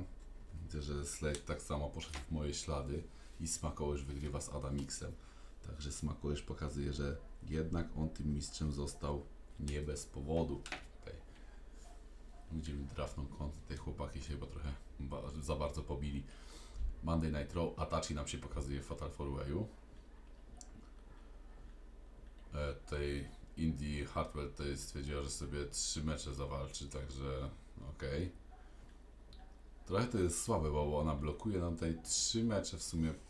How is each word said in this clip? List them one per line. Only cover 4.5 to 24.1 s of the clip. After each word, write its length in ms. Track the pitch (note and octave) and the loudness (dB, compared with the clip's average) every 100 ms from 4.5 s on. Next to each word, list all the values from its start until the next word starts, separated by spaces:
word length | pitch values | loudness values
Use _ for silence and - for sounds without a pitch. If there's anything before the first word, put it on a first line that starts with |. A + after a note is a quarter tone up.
| D2 C2+ C#2 C2+ - D2+ D#2+ - - - - - | -2 2 0 0 -2 -4 -6 -10 -12 -12 -10 -6
Także 240 | C#2+ C#2+ | -4 -4
Smakołysz 500 | - D2+ D2+ D2 D2 | 0 0 2 2 2
pokazuje, 520 | - D2 D2 D2 C#2+ | 0 -2 0 2 2
że 240 | C#2+ C#2+ C#2+ - - D#2 | 2 2 0 -4 -8 0
jednak 380 | D#2 E2 E2+ E2 D#2 | 2 4 2 2 2
on 120 | D#2 | 2
tym 240 | - D2 | 2 2
mistrzem 380 | D2 - - D2+ | 2 0 0 2
został 540 | C#2 C#2+ - D2 D2 - - - - | 2 0 0 0 0 -2 -10 -10 -2
nie 220 | C#2+ D2 | 0 2
bez 240 | D2 C#2 - | 2 -2 -4
powodu. 560 | C#2+ C#2+ E2 D2 C#2 - - - - | -4 4 6 6 2 -2 -6 -8 -10
Tutaj 140 | - - - - - - - - - - - - - - - | -10 -10 -10 -12 -12 -10 -12 -12 -12 -12 -12 -12 -12 -10 -4
ludzie 220 | D#2+ D2+ | -2 -2
mi 120 | C#2+ C#2 | -2 -2
drafną 400 | - C#2+ - C2+ | -2 -2 0 -4
kąt, 400 | - D2+ - - | -2 -2 -2 -6
te 100 | D2+ | -4
chłopaki 440 | D2 C#2+ C#2+ - | -4 -2 -2 -2
się 120 | - | -2
chyba 140 | C#2 - | -2 -2
trochę 260 | C#2 C#2+ C2+ - - | -2 -2 -2 -6 -6
ba-, 220 | C#2 C#2+ C#2+ D2+ | -4 -2 -2 -2
za 140 | C#2+ C#2+ | 0 2
bardzo 260 | C#2+ D#2 | 2 0
pobili. 420 | - C#2 C#2+ C#2 - - - - - - - - | 0 0 2 0 -2 -10 -12 -12 -8 0 2 2
Monday 280 | D#2+ E2 D#2+ | 4 6 6
Night 240 | D2 D2 F2 | 4 2 4
Raw, 240 | D#2+ - | 4 2
Atachi 360 | D#2+ E2 - D2 | 2 2 2 0
nam 120 | C#2 | 0
się 100 | D2 | -2
pokazuje 440 | C#2 - C#2 C#2 | 0 0 2 0
w 40 | - | 0
Fatal 260 | D#2 D2 | -2 -2
Four 200 | - C#2+ | -2 0
Wayu. 360 | C#2 C#2 E2+ A2 - - - - - - - - - - - - - - - - - - - - - - - - - - - - | 0 2 2 2 -4 -14 -14 -14 -14 -14 -14 -12 -12 -10 -12 -12 -14 -14 -14 -14 -14 -14 -14 -14 -14 -14 -14 -14 -14 -14 -14 -6
E, 200 | D2+ C#2+ | 0 0
tej 540 | C#2 - D2 C#2+ C#2+ C2+ - - - | -2 -2 0 2 2 -2 -8 -8 2
Indy 480 | D#2+ C#2 D2 C#2+ | 4 4 2 0
Hartwell 460 | C#2 | 0